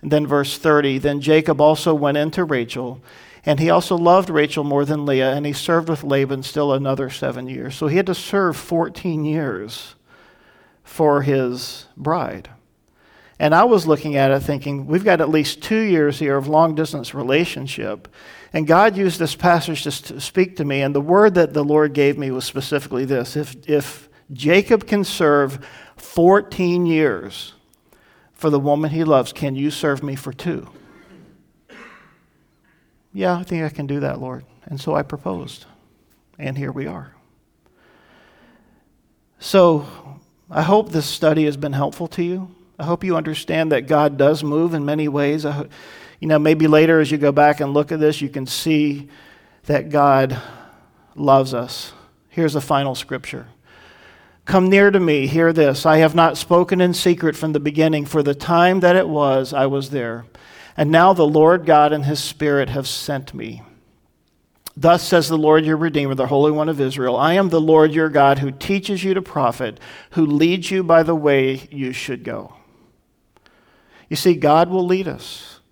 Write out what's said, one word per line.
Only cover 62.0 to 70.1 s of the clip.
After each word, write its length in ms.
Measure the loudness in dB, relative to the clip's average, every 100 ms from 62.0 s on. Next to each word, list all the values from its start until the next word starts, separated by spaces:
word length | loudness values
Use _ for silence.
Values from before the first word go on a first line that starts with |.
| -2
his 140 | -4
Spirit 500 | -8 -4 -2 0 0
have 180 | -4 -6
sent 460 | -10 -8 -8 -8
me. 280 | -14 -14 -14 -20 _ _ _ _ _ _ _ _ _ -20 0
Thus 300 | 4 4 4
says 220 | 0 2
the 100 | 0
Lord 280 | 4 4 4
your 120 | -2
Redeemer, 380 | -2 -2 -2 -2
the 120 | 0
Holy 240 | 2 2
One 180 | 2 -2
of 120 | -2
Israel, 360 | -2 -2 -2 0
I 160 | 2
am 160 | 2 2
the 120 | 0
Lord 320 | 4 6 6
your 160 | 4 0
God 300 | 4 4 4
who 120 | -2
teaches 520 | -8 -4 -4 -2 -6
you 100 | -2
to 80 | -2
profit, 580 | -4 -2 -2 -2 -8 -10 -20 -20 -10